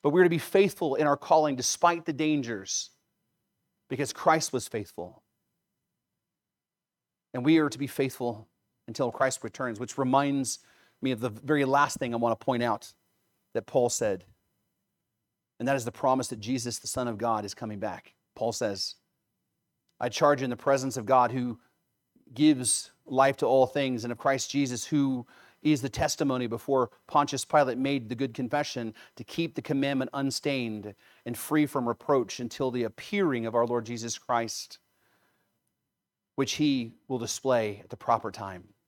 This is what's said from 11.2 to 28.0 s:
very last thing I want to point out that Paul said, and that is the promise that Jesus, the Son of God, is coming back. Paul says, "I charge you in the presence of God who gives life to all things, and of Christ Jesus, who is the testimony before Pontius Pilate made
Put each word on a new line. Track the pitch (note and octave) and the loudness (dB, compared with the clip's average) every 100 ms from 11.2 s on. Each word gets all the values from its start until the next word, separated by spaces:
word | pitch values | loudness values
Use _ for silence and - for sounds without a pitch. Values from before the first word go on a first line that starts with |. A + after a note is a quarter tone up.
| A#2+ | -4
very | G#2+ C3 D3+ C3+ | -6 0 2 4
last | C#3 C#3+ - | 4 4 0
thing | B2 | -4
I | A#2 | 0
want | A#2 A2+ | 0 0
to | - | 0
point | B2 | 0
out | A#2+ G#2 - _ _ _ _ _ _ | 0 -2 -6 _ _ _ _ _ _
that | A#2 - | -8 0
Paul | C#3 A#2+ | 2 2
said, | - A2 F#2 - _ _ _ _ _ _ _ _ _ _ _ _ _ | 0 -2 -4 -8 _ _ _ _ _ _ _ _ _ _ _ _ _
and | A#2+ | -2
that | C#3 | 0
is | A#2 | -2
the | |
promise | - C3+ C3 B2 | -2 2 2 0
that | A#2 | -6
Jesus, | G#2 C3 A#2 A2+ | -4 -4 -4 -8
the | - | -8
Son | - B2 | -4 -4
of | G#2 | -2
God, | A#2 A2 | 0 0
is | G2+ - | -2 -8
coming | A#2 G#2 | -10 -6
back. | G#2 F2 _ _ _ - | -8 -8 _ _ _ -6
Paul | A2+ | -4
says, | A2 A2 G2 - - _ _ _ _ _ _ _ _ _ _ | -2 -4 -4 -8 -10 _ _ _ _ _ _ _ _ _ _
"I | B2 | -6
charge | - D3+ C#3+ | 4 4 4
you | |
in | C3 | 0
the | A#2+ | -2
presence | - C#3 C3 B2+ | 2 2 0 -6
of | G#2+ | 4
God | B2+ A#2+ | 4 4
who | C3 B2 A#2 _ _ _ _ _ _ _ | 0 -4 -6 _ _ _ _ _ _ _
gives | C3 D3+ C3+ B2 - - _ - | 4 4 4 2 -2 -4 _ -4
life | C3 C3+ C#3 | 4 4 4
to | C3 | 4
all | C3 B2+ | 6 4
things, | C#3+ C3+ B2 | 2 -2 -2
and | A#2+ | -6
of | A#2 | -2
Christ | C#3+ C3+ - | 0 0 -2
Jesus, | C#3 C#3 A#2+ - | -2 -2 -4 0
who | D3+ C#3 C3 B2 - - _ | 2 2 0 -6 -20 -20 _
is | D3+ D3 | 0 0
the | C3 | 0
testimony | - D#3 - C#3+ B2+ A#2+ | -2 -2 0 0 0 -2
before | A#2 - C3+ A#2+ _ - | -6 0 2 2 _ 0
Pontius | D3 C#3+ C3+ | 2 2 -2
Pilate | - D3+ C3 A#2+ | 2 4 4 0
made | C3+ C#3 | -2 -2